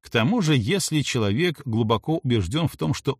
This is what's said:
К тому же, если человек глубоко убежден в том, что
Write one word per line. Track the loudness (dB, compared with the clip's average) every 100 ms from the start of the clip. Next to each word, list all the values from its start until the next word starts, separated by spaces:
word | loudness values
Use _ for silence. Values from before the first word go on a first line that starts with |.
К | -2
тому | 0 2 2
же, | 2 2
если | 2 -2 0 -2
человек | -2 0 0 0 0 -2
глубоко | -4 -2 2 0 0 -2
убежден | 0 0 0 -2 -2
в | -2
том, | -4
что | -2 -4